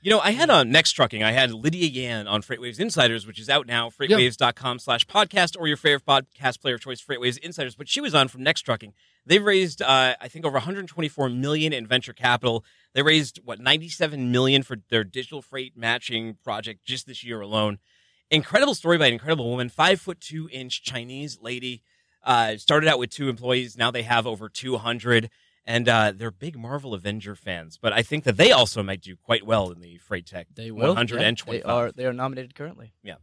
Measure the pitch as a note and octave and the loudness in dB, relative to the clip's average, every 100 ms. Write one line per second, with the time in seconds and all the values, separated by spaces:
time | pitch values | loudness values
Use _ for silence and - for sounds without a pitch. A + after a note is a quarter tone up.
0 | F3+ G#3+ E3 A#3 E4 G3+ C3 D#3+ D#3+ - | 4 4 4 2 6 6 8 6 4 2
1 | B2+ A2 A2 B2 B2+ A2 C#3 F3 E3 B2+ | 0 2 2 4 2 2 -2 0 -2 -2
2 | B2 A2+ G#2 G#2 G2+ A#2 A#2+ A2+ A3 D#3 | -6 -6 -2 -4 -4 -10 -10 -6 -4 2
3 | B2 A2+ G#2 G2+ A2 C#3+ B2 A#2+ A#2 _ | 2 2 -8 -16 0 0 0 -4 -4 _
4 | C#3 G#3+ B2+ A2+ B2 - C3 B2 - A#2+ | 2 4 4 2 0 0 -6 -8 -2 -2
5 | - G#3 G#3 G3 E3+ F#3+ D#3+ D3 D3+ C#3+ | 0 0 2 2 0 0 -4 0 2 2
6 | - C#3 C3 _ C#3 A#2+ C#3 A#2+ C#3 B2 | 4 2 2 _ -4 -2 -4 -4 -8 -14
7 | - C3 B2 B2+ D#3+ E3+ C3 A2 D3 - | -10 -4 -2 -4 -12 -8 -10 -10 -6 -4
8 | D4 D#3 C3 B2+ C3 D#3 - A2+ G#2+ _ | 2 2 2 0 -2 -2 -2 -4 -6 _
9 | _ _ - F#3 G#3 G3 F3+ C#3+ B2+ C3+ | _ _ 2 2 4 2 2 -2 2 4
10 | C3 B2 B2+ D#3 D#3+ C3+ C3+ G3 F#3 - | 4 0 -8 -6 -2 -2 -4 -10 -10 -6
11 | D#3 C#3+ C3 B2 C#3 D#3 D#3 C#3 A2 B2+ | -6 -2 -2 -2 -2 0 0 -2 -2 -2
12 | B2 A#2 B2 A#2+ B2+ A2+ - _ _ C3 | -2 -2 0 2 2 -2 -6 _ _ 0
13 | C#3+ D#3 C#3 - A#2+ G#2+ B2+ D3+ E3 - | 4 4 2 -10 -12 -6 0 0 0 -4
14 | D#3+ D3 B2 B2 C3 C3+ C3 A#2 _ A2+ | -4 -2 0 4 4 2 0 -12 _ -2
15 | G2+ C3 B2+ D3+ - C3+ C3 A#2 A#2 A#2+ | -2 -8 -10 -14 -14 -12 -12 -6 -4 -4
16 | - A#2 A2+ G#2+ - G#2+ A2+ G#2 - B2+ | -4 -8 -8 -12 -8 -8 -8 -16 -12 -12
17 | - B2 B2 A2+ G2+ G#2+ G#2+ G2+ _ _ | -12 -18 -12 -12 -4 -2 -2 -4 _ _
18 | _ _ _ D#3 - A3 C#4+ G#3 E3 E3+ | _ _ _ -2 2 2 2 0 2 4
19 | C#3 A#2 C3 D#3+ A#2+ B2 B2 - E3 F#3+ | 4 2 -2 -2 -2 -4 -6 2 2 2
20 | - F3 - D#3 D#3+ B2+ B2+ B2+ - B2+ | -8 -14 -12 -12 -12 -14 -10 -10 -8 -10
21 | A#2 C3 D3 A#2+ A2 B2 B2+ A#2+ _ _ | -10 -12 -12 -12 -10 -10 -10 -12 _ _
22 | _ _ G#2+ B2 A2+ G#2+ - D3+ D#3 C#3 | _ _ 2 4 4 0 2 4 4 2
23 | B2 - C#3 A2+ B2 B2+ B2 A2+ A#2 A#2+ | -2 -6 -6 -4 -2 -2 -2 -2 -2 -2
24 | A2+ A#2+ A#2 A2 G#2+ - C3 A#2+ A2+ A#2 | 0 0 0 -6 -12 -12 -6 -4 -4 -4
25 | A2+ A#2 A2+ _ _ _ - A#2 A#2+ A#2 | 2 2 2 _ _ _ -4 0 4 4
26 | G#2+ G2 A2+ F#2+ C#3+ C3+ A#2 C#3+ C3+ G2+ | 4 0 -10 -10 -14 -12 -10 -10 -8 -8
27 | F#2+ G#2+ G2+ G2+ - F2+ E2 - A#2 G#2 | -6 -8 -10 -14 -10 -10 -10 -4 0 0
28 | A#2 D3+ - G#2 G#3 - A2+ A2+ G2 G2 | 0 -2 -2 4 6 8 4 2 -6 -6
29 | F#2 F2+ - A#2 G2+ A2+ F#2 F2 F2 E2+ | -10 -20 -2 -2 2 0 0 -8 -20 -20
30 | _ F#2 F2 F#2 F2 - A2+ A2 A2+ A2+ | _ -10 -10 -16 -16 -16 -14 -2 0 0
31 | A#2 A#2+ G#2+ A#2 - A#2 - A#2+ A#2+ - | -2 0 -2 -2 -6 -8 -2 -2 -2 -4
32 | B2+ B2 C3 C3 B2+ - D#3 - A2+ _ | -6 -4 -8 -8 -14 -16 -16 -16 -20 _
33 | G#2 D#2+ | -18 -18